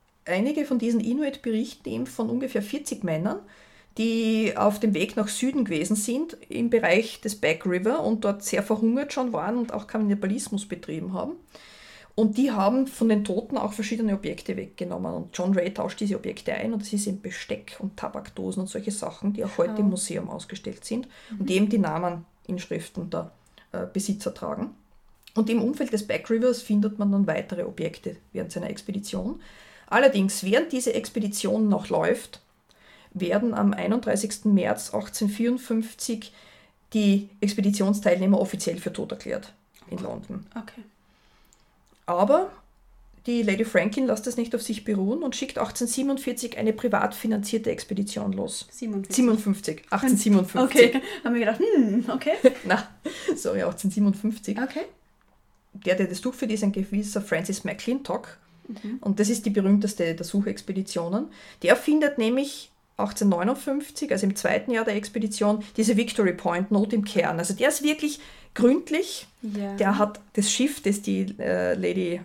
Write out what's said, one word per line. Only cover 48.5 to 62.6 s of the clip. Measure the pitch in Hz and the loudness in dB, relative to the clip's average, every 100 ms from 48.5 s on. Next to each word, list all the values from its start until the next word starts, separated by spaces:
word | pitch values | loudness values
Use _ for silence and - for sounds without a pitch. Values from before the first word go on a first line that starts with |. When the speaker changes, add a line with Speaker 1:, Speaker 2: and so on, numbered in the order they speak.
| - - | -6 -12
Speaker 2:
Siebenundvierzig. | - 233 202 196 - | -10 -6 -6 -2 2
Speaker 1:
Siebenundfünfzig, | 247 220 208 190 - 156 - | 4 4 2 -2 -2 -8 -4
achtzehnhundertsiebenundfünfzig. | 202 262 208 226 202 185 - 262 277 233 269 | 0 4 4 6 6 4 2 4 8 8 6
Speaker 2:
Okay, | - - | -4 -6
haben | 240 | -2
wir | 240 | 2
gedacht, | 277 330 | 2 2
hm, | 415 381 226 208 233 | 4 4 6 4 0
okay. | 269 294 - 262 | -2 0 4 4
Speaker 1:
<laughs> | - | 4
Na, | 190 180 - - - - - - | 2 0 0 -12 -12 -6 -4 -2
sorry, | - 185 | -2 0
achtzehnhundertsiebenundfünfzig. | 180 180 196 196 202 196 214 220 - 202 | 0 0 -2 2 2 2 -2 -4 -6 -4
Speaker 2:
Okay. | 269 294 - - _ _ _ _ _ _ _ | -4 -4 -8 -12 _ _ _ _ _ _ _
Speaker 1:
Der, | 196 180 | -6 0
der | 185 190 | 2 2
das | 190 | -2
durchführt, | 247 254 233 | -6 -4 -2
ist | 214 | 0
ein | 202 | 0
gewisser | 196 196 196 208 214 | 0 -2 -2 -2 -4
Francis | 202 160 165 196 | -2 -2 0 -4
McClintock. | - - - 269 - 196 - - _ _ - | -6 -6 -2 -4 -2 -6 -8 -18 _ _ -14
Speaker 2:
Mhm. | 208 208 254 | -12 -8 -6
Speaker 1:
Und | 208 202 | -2 2
das | 208 | 2
ist | 233 220 | 2 0
die | |
berühmteste | 202 190 202 208 - 170 | 2 6 6 4 0 -2
der | 165 | -2
Suchexpeditionen. | 170 202 202 202 - 190 190 180 170 202 311 - - - | -2 0 0 -4 -6 -4 -4 -4 -2 -2 -2 -8 -20 -2
Der | 170 | 4
findet | 254 - 302 294 285 | 4 6 4 4 2
nämlich | 220 254 277 - | 2 2 0 -6